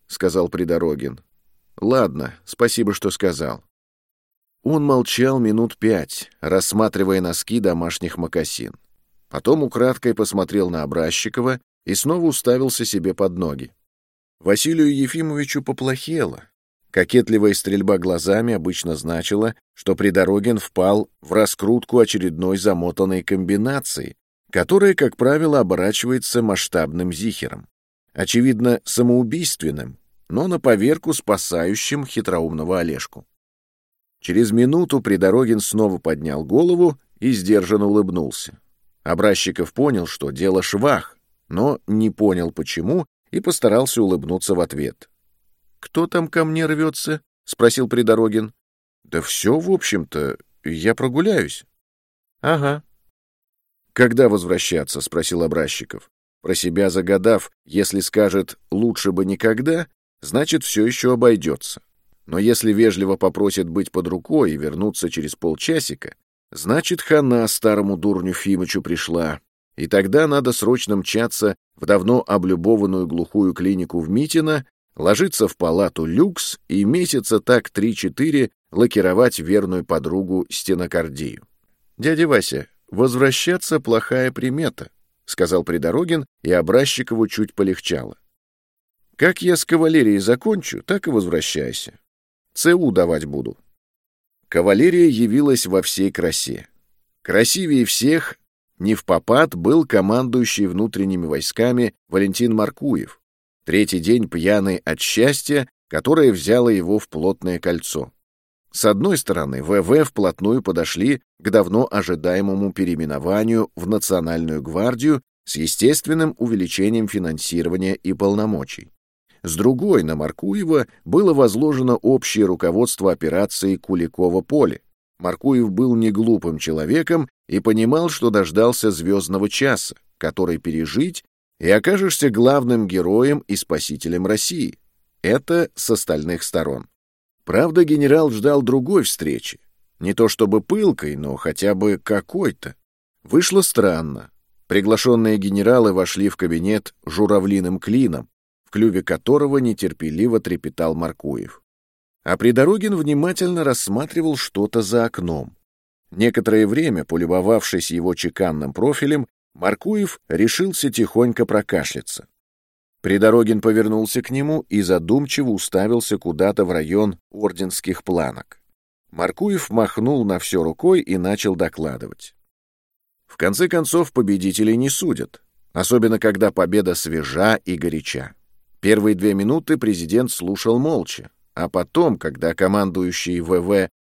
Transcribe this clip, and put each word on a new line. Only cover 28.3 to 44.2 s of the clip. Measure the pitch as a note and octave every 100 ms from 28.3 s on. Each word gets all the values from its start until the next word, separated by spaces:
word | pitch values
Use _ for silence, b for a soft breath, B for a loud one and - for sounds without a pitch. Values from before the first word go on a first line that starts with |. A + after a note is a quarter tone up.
| A#2 C3 A2 B2 A#2+
самоубийственным, | - - A#2+ B2 A#2 D#3+ E3+ - D#2 D2 B1 - _ _ -
но | F#2+ F#3
на | E3+
поверку | C3+ G#2+ A#2+ D#3 E3
спасающим | C#3+ - G2 - E2+ E2+ G#2+ - C#3+ C3
хитроумного | A#2 F#2+ F2 E2 D#2+ D#2+ F#2
Олежку. | E2+ C2+ - - - _ _ _ _ _ _ _ _ _
Через | - F2+ A2+
минуту | A2+ B2 E3 E3+ C#3
Придорогин | G#2+ F#2+ F#2+ A2+ A#2+ A2
снова | - G#2 G#2 F2+
поднял | D#2+ D2+ D#2 D2
голову | D#2+ A#2 F3 F3 F3 C#3 _ -
и | B2+
сдержанно | A2 F2+ G#2+ F2+ G#2 G2+
улыбнулся. | G#2 F#2 F2 C#2 - - - _ _ _ _
Образчиков | - E2+ G#2 F#2+ F#2+ F2 E2+
понял, | - D3 A2 E2+
что | - C#2+
дело | C2+ F#2+ F#2
швах, | - G2+ C#3 A#2+ - _ _ _ -
но | E2+ C3+ - -
не | G#2+ A2
понял, | - G#2+ F2+ E2+
почему, | E2+ D2+ E2+ F2 F3 D#3 _ _
и | -
постарался | F3+ D#3+ A2+ A2 C3 A#2
улыбнуться | G2 F2+